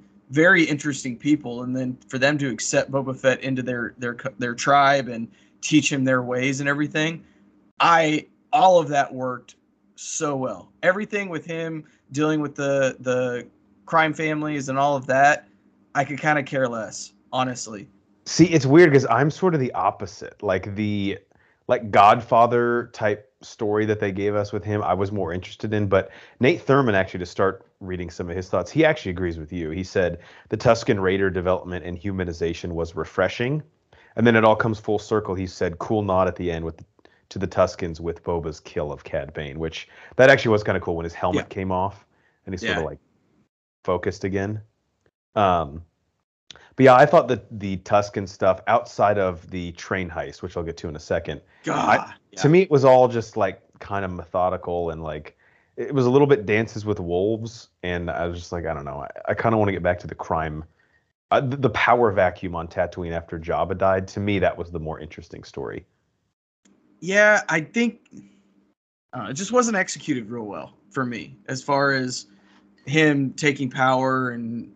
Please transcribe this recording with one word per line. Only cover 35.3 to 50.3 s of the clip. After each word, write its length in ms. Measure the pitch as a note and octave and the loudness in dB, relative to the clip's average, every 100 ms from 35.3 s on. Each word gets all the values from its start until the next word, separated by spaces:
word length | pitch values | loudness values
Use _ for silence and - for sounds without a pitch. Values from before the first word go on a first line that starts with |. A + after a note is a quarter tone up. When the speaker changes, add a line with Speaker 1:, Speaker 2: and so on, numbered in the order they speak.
| F#2 | -6
Speaker 2:
He 120 | F2+ | -6
said, 320 | - F2+ E2 | -4 -6 -4
"Cool 220 | - G#2+ | -2 -2
nod 260 | G2+ F#2 F2+ | 0 2 0
at 80 | F2 | -2
the 160 | F2 | -6
end 140 | E2 E2 | -4 -8
with 120 | - | -10
the, 80 | - _ _ _ - | -20 _ _ _ -14
to 100 | G2 | -8
the 80 | F#2 | -4
Tuskens 520 | G2+ F2+ - F2 D#2+ | 0 0 0 -8 -6
with 240 | E2 - | -8 -8
Boba's 360 | - E2+ D#2+ - | -4 -4 -6 -10
kill 320 | - E2+ D2 | -10 -8 -6
of 120 | C#2 | -8
Cad 300 | - D2 C#2+ | -8 -8 -8
Bane," 260 | D#2+ D2 D2 | -10 -10 -8
which 280 | D#2+ - - - - - | -8 -8 -16 -20 -6 4
that 140 | C3 | 6
actually 220 | C3+ A#2+ | 6 4
was 120 | G#2 | 2
kinda 180 | G#2+ F#2+ | 2 -2
cool 140 | F2+ E2 | -2 -6
when 80 | E2+ | -6
his 80 | |
helmet 320 | - F2+ F#2+ - | -4 -2 -2 -4
Speaker 1:
Yeah. 80 | |
Speaker 2:
came 180 | G2+ F#2+ | -8 -4
off 340 | F#2 G2 G2+ _ _ _ _ F#2+ | -2 -4 -6 _ _ _ _ -12
and 80 | |
he 40 | F#2+ | -8
sorta, 240 | A2 F#2+ | -4 -4
Speaker 1:
Yeah. 40 | D2+ | -4
Speaker 2:
like, 140 | D2 _ _ _ _ _ _ _ _ | -10 _ _ _ _ _ _ _ _
focused 400 | - F2+ G2+ - | -4 -2 -2 -4
again. 380 | G2 G2 G2 G#2+ G#2+ _ _ _ _ _ _ A2 | -4 -2 -4 -6 -12 _ _ _ _ _ _ 0
Um, 480 | F#2+ F2 D2 D#2 - _ _ _ _ _ _ - - - | 2 2 -2 -10 -18 _ _ _ _ _ _ -20 -10 4
but 80 | |
yeah, 120 | C3 B2+ | 8 8
I 100 | D3 | 8
thought 220 | E3+ B2+ | 6 4
that 320 | A#2 - G#2+ | -4 -6 -10
the 180 | G2 F#2 | -6 -6
Tusken 500 | - G#2 G#2 A2+ F2+ | 0 0 0 -6 -8
stuff 340 | - F#2+ - - | -2 0 0 2
outside 500 | A#2 - - G#2 G2+ | 0 0 0 2 2
of 320 | F#2 E2+ - | 0 -4 -10
the 200 | F2+ F2 | -10 -8
train 360 | - - F#2+ F2 | -10 -6 -6 -6
heist, 320 | D#2+ C#2+ | -8 -10